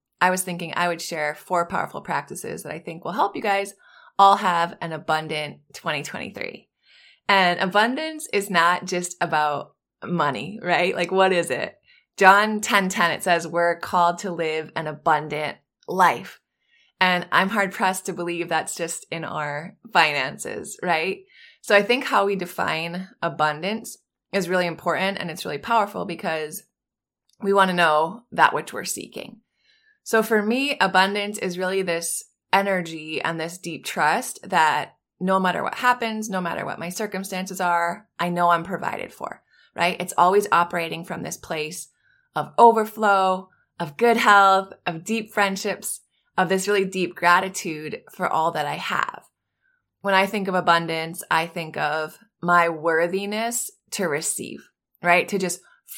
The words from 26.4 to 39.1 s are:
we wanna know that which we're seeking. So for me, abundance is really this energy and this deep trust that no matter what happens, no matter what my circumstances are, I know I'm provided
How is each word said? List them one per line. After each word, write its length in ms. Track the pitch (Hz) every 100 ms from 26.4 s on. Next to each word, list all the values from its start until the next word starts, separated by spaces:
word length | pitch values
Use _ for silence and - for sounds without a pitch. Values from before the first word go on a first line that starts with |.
| 151 156 - _ _ _ _ _ _ _
we 120 | 196
wanna 220 | 196 190
know 480 | 175 165 151 165 214 -
that 220 | 175 160
which 180 | 147 -
we're 120 | 107
seeking. 560 | 185 - - - - - _ _ _ _ _ _
So 180 | - 220
for 200 | 220 220
me, 360 | 208 247 277 277
abundance 580 | 190 185 190 202 202 208
is 220 | 190 175
really 240 | 185 190
this 420 | 180 170 170 - - _ _
energy 680 | 196 196 185 165 160 156 156
and 200 | - 165
this 180 | 165 175
deep 260 | 175 160
trust 540 | - - 151 190 254 - 190
that 480 | 185 156 147 - _ _ -
no 220 | 185 190
matter 220 | 185 175
what 140 | - -
happens, 520 | 247 247 226 220 214
no 100 | 190
matter 240 | 180 190
what 140 | 196 -
my 100 | 170
circumstances 720 | 180 214 190 190 185 190 185
are, 480 | 180 170 170 - - -
I 100 | 175
know 220 | 175 175
I'm 120 | 170
provided 500 | 165 185 - - 50